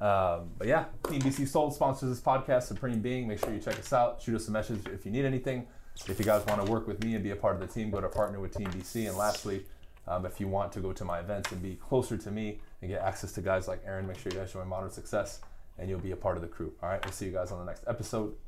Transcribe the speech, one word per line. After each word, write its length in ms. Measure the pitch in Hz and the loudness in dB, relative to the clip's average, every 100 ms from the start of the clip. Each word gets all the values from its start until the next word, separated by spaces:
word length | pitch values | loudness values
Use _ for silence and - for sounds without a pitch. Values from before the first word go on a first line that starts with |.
Um, 500 | 104 98 92 85 85 - | 4 6 6 2 -2 -2
but 100 | 101 | 4
yeah, 180 | 151 - - - | 4 2 -4 -2
Team 100 | 147 | 2
B 100 | 131 | 2
C 160 | 139 135 | 4 2
Sold 300 | 165 151 139 | 4 4 4
sponsors 340 | 139 135 131 | 2 2 0
this 120 | 123 | 0
podcast, 420 | - 135 131 127 | 4 4 6 4
Supreme 380 | - - 127 113 | 4 -2 0 2
Being. 260 | 117 127 117 | 2 0 0
Make 120 | 104 | 0
sure 140 | - | 0
you 60 | 107 | -2
check 180 | 113 110 | -2 -4
us 140 | - | 4
out. 300 | 127 120 - | 6 6 4
Shoot 140 | - 110 | 0 0
us 120 | - | 2
a 40 | |
message 360 | 107 104 110 95 | 0 0 -2 -4
if 180 | 101 95 | -6 -2
you 60 | |
need 140 | 117 139 | 2 2
anything. 420 | 131 135 127 123 - - - - | 2 0 -2 -4 -12 -12 -10 -4
If 100 | 95 | 0
you 80 | 104 | 6
guys 180 | 104 107 | 6 6
wanna 160 | 104 101 | 2 4
work 220 | 110 110 | 2 0
with 160 | 98 | -2
me 120 | 113 110 | 0 0
and 80 | |
be 80 | 98 | 0
a 40 | 98 | 2
part 180 | 104 95 | 2 2
of 40 | |
the 60 | 90 | -2
team, 240 | 117 107 | -2 -2
go 80 | 101 | 0
to 80 | 95 | 0
Partner 320 | - 104 101 | 2 0 0
with 160 | 95 - | -4 -2
Team 140 | 98 | -2
B 60 | 92 | -2
C. 260 | 92 117 107 | -4 -2 -2
And 100 | 92 | 2
lastly, 480 | 104 104 104 98 - - - - - | 2 2 -2 -4 -6 -14 -16 -14 -4
um, 180 | 90 92 | -2 -2
if 140 | - | -2
you 80 | 98 | 0
want 240 | 95 98 | 2 0
to 80 | - | -2
go 120 | 95 | -4
to 140 | 92 92 | -2 -4
my 140 | 87 | -4
events 320 | 87 101 98 | -2 -4 -4
and 100 | 90 | -4
be 140 | 95 87 | -6 -6
closer 420 | - 131 123 107 | 0 2 2 -2
to 140 | - | -4
me 280 | 107 107 104 - - | -4 -4 -6 -10 -10
and 80 | 90 | -6
get 120 | 95 | 0
access 280 | 95 95 95 | 0 -2 -6
to 80 | - | -4
guys 260 | 95 95 95 | 2 2 2
like 160 | 92 98 | -4 -4
Aaron, 220 | 95 95 | -6 -4
make 100 | 90 | -6
sure 140 | 95 | -4
you 60 | 92 | -4
guys 120 | 95 | -4
join 160 | 95 92 | -6 -6
Modern 220 | 92 95 | -4 -6
Success 520 | - - 107 101 - - - - - | -8 -2 0 0 -4 -12 -14 -14 -8
and 100 | 90 | -4
you'll 120 | 92 | -2
be 120 | 92 | -2
a 40 | 90 | -2
part 200 | 95 90 | 0 0
of 40 | |
the 60 | 85 | -2
crew. 260 | - 82 - | -6 -8 -6
All 80 | 85 | -4
right, 160 | 98 - | -2 -2
we'll 60 | |
see 140 | 92 98 | -4 -4
you 40 | |
guys 200 | 90 90 | -2 -2
on 80 | 92 | -4
the 60 | 87 | -6
next 180 | 87 - | -8 -4
episode. 460 | 110 - 113 107 - | -4 -2 -2 -2 -4